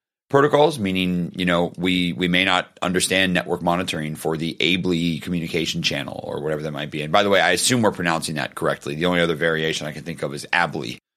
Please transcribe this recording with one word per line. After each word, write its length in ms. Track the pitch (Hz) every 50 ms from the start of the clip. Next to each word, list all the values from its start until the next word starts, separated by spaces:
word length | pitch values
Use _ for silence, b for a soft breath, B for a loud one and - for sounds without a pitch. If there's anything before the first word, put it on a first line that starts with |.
| _ _ _ _ _ -
protocols, 480 | - 139 143 147 147 143 147 170 156 127
meaning, 520 | 101 95 92 92 92 90 90 87 87 - -
you 100 | - 90
know, 280 | 90 87 85 87 - -
we, 360 | 85 87 92 92 90 90 87 -
we 140 | - 92
may 160 | 87 87 90 95
not 320 | 95 90 90 - - _ -
understand 540 | - 95 90 92 - - 95 95 95 92 87
network 260 | 87 - - 85 78
monitoring 540 | 85 87 87 90 92 - - 80 76 76 78
for 200 | 76 - 80 82
the 220 | 78 82 80 - -
Ably 600 | 64 85 90 92 87 92 87 82 85 85 80 71
communication 640 | - 90 90 85 80 76 85 82 82 - - 85 -
channel 380 | - 78 69 69 - - - -
or 180 | - 71 73
whatever 220 | 71 78 78 76 76
that 80 | 78
might 180 | 73 69 76 71
be. 140 | 76 76 73
And 100 | 78 82
by 80 | 104
the 80 | 104 101
way, 100 | 98 92
I 120 | 82 90
assume 320 | 90 90 - - 123 120 110
we're 80 | 101
pronouncing 420 | 92 - 87 85 82 80 76 - 80
that 220 | 73 64 - -
correctly. 400 | - 78 73 71 - - 71 71
The 100 | 78 85
only 160 | 90 90 87
other 140 | 85 82 82
variation 500 | 73 85 82 80 80 80 80 78 - 78
I 60 | 76
can 140 | 71 76 73
think 180 | 85 80 - 78
of 100 | 71 69
is 140 | 73 - -
Ably. 460 | - 87 85 80 - 78 64 57 - - _ _ _